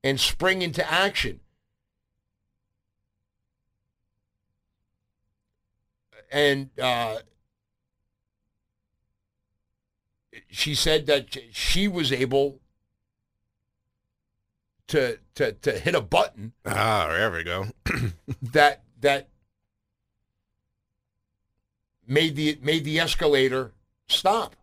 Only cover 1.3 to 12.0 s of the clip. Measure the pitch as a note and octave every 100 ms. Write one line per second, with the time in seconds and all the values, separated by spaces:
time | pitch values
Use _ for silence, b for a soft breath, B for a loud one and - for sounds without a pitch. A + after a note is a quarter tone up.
1.3 | - _ _ _ _ _ _ _ _ _
2.3 | _ _ _ _ _ _ _ _ _ _
3.3 | _ _ _ _ _ _ _ _ _ _
4.3 | _ _ _ _ _ _ _ _ _ _
5.3 | _ _ _ _ _ _ _ _ G#2+ G#2+
6.3 | C#3 D3 C#3 C3+ - B2+ A#2+ A#2 A2 -
7.3 | _ _ _ _ _ _ _ _ _ _
8.3 | _ _ _ _ _ _ _ _ _ _
9.3 | _ _ _ _ _ _ _ _ _ _
10.3 | A2+ _ - D3+ C#3 E3 D#3 C#3+ C#3+ B2+
11.3 | C3+ A#2 - - F#3 G#3 F3